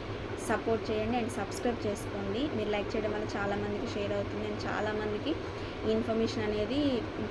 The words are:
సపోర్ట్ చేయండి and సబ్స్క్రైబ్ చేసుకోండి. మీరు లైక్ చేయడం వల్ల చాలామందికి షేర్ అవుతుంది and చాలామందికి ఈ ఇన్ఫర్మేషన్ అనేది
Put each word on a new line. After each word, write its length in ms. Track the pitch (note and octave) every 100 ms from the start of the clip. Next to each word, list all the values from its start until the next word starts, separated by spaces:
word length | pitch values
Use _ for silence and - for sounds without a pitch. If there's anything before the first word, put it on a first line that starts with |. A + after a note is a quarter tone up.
| - - - - -
సపోర్ట్ 420 | D#4 A#3 A3 -
చేయండి 280 | G#3+ G#3+ B3
and 100 | A3
సబ్స్క్రైబ్ 580 | - A#3 - B3 A3+ G#3
చేసుకోండి. 720 | G#3 - G3+ G3 G#3+ D4 A3+
మీరు 140 | G#3
లైక్ 260 | G#3 G3 A3+
చేయడం 160 | G#3+
వల్ల 140 | G#3 G#3+ G#3
చాలామందికి 580 | G3+ G3+ G3+ G#3 -
షేర్ 180 | G#3+ G3+
అవుతుంది 360 | G3+ G3 G3+ G#3+
and 200 | G#3+ A3+
చాలామందికి 640 | F#3+ G#3+ G#3+ A3 G#3+ C4+ - - - - - G#3+
ఈ 40 |
ఇన్ఫర్మేషన్ 520 | A3 A3+ A3+ A3 A3+
అనేది 580 | G#3+ G#3+ G#3 C#4 C#4+ A#3+ G#3 - G#3+